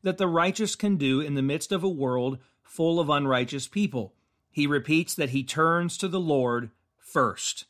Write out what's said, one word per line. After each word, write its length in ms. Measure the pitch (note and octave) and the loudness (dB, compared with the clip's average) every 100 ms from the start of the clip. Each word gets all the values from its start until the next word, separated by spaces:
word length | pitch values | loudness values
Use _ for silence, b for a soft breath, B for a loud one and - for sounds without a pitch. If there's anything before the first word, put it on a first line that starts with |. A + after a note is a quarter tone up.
that 140 | F#3 F#3 | -2 0
the 100 | F#3 | 2
righteous 500 | E3 F3+ G3 G#3 - | 4 2 2 -4 -2
can 200 | G#3 F#3+ | 0 2
do 240 | C3+ C3+ | 2 2
in 140 | D3+ | 0
the 80 | C#3+ | 0
midst 300 | C3+ D3+ - | 0 -2 -2
of 120 | F#3+ | -2
a 60 | F#3+ | -2
world 480 | E3 C3+ B2+ B2 C3 b b | -2 -2 0 -2 -6 b b
full 380 | _ - E3 E3+ | _ -2 2 2
of 100 | D3+ | 2
unrighteous 580 | D3 C#3 B2+ B2 C#3 - | 2 4 2 0 -6 -6
people. 460 | G3+ G3+ B2+ G2 _ _ _ _ | -2 -2 -2 -8 _ _ _ _
He 160 | - C#3+ | -2 0
repeats 480 | C#3+ C3+ D#3+ E3 | 0 2 0 0
that 140 | - D3 | -4 -2
he 160 | C3 | -2
turns 540 | A#2+ - D#3+ E3+ F3 - | -4 0 2 2 -2 -4
to 100 | F#3+ | -4
the 100 | F#3 | -2
Lord 520 | E3+ C#3+ B2 A#2+ A#2 _ _ _ | 0 2 2 0 -4 _ _ _
first. 720 | - - B2 F#2 - - - | -4 0 0 0 -8 -8 -12